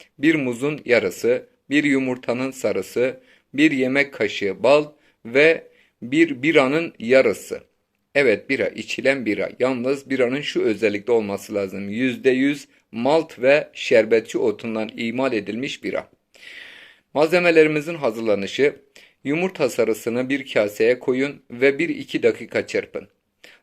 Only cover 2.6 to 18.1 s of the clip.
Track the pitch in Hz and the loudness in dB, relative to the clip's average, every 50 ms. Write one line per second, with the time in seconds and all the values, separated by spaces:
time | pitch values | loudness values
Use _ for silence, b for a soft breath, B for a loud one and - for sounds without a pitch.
2.6 | - 107 98 98 95 - - 117 123 131 127 b b b b b b b - 135 | -2 -2 -2 -2 -6 -4 -2 -2 -2 -2 -2 b b b b b b b 0 2
3.6 | 151 160 143 131 127 127 131 139 139 139 - - 110 98 - - 101 98 95 - | 2 2 4 2 0 0 2 0 0 0 -2 -2 -2 -2 -2 -4 -4 -4 -4 0
4.6 | 107 123 143 151 151 147 - b b b b b b 113 120 139 151 165 165 - | 2 4 4 4 2 -2 -8 b b b b b b -2 2 4 4 4 4 0
5.6 | - b b b b b b b 113 123 135 160 165 156 139 120 127 160 156 151 | -4 b b b b b b b -8 -2 2 2 2 2 0 -2 0 2 4 4
6.6 | 131 131 143 165 170 160 - - 113 113 127 131 123 113 90 - - - - - | 4 4 2 -2 -4 -6 -10 -6 0 4 4 6 6 4 0 -2 -6 -12 -12 -12
7.6 | - _ _ _ _ _ _ _ _ _ - 143 143 120 104 98 - - 135 117 | -14 _ _ _ _ _ _ _ _ _ 0 2 2 2 2 0 0 -4 -2 -2
8.6 | 98 87 - 110 107 - - - 120 131 139 139 113 107 101 92 92 - - - | -2 -4 -4 -8 -10 -10 -6 -2 0 0 0 0 0 -2 -2 -2 -4 -6 -4 -2
9.6 | 120 131 131 120 117 131 143 139 - 127 131 127 123 117 131 147 143 - - 175 | -2 -2 0 -2 -2 -4 -4 -4 -4 -4 -2 0 0 0 -2 -4 -6 -4 -2 0
10.6 | - 120 107 98 110 104 104 101 98 123 120 113 107 101 98 98 - - 107 101 | 0 0 0 2 0 0 0 -2 -2 0 0 0 0 -2 -6 -8 -8 -6 -4 -4
11.6 | 98 95 98 98 101 101 104 117 131 131 117 110 - 131 127 131 139 139 147 143 | -4 -4 -6 -10 -10 -8 -4 -2 -2 -2 -2 0 0 2 2 2 2 0 -2 -4
12.6 | - b b b b b - 113 120 135 156 165 156 156 - 110 123 131 143 151 | -8 b b b b b -8 -2 0 2 2 2 0 -2 -6 0 2 4 4 4
13.6 | - - - - - - 127 113 110 110 117 113 110 - - 117 - 113 101 - | 2 -2 -10 -8 -2 4 4 4 4 4 2 2 0 0 -4 -2 0 0 -2 -2
14.6 | - 117 110 110 107 110 - - 117 117 113 127 135 135 120 107 95 98 107 117 | -6 -6 -6 -6 -6 -6 -6 -6 -6 -6 -4 -2 -2 -2 -2 -2 -4 -4 -6 -6
15.6 | 135 - - - - 95 78 78 - _ _ _ _ _ _ B B B B B | -8 -8 -10 -8 -8 -6 -6 -6 -8 _ _ _ _ _ _ B B B B B
16.6 | B B B B B B B B B B - 135 156 160 175 175 175 175 165 160 | B B B B B B B B B B -2 0 0 2 2 2 4 6 6 6
17.6 | 156 156 151 151 143 165 170 156 139 117 | 6 6 4 -2 -4 -6 -6 -2 -2 -2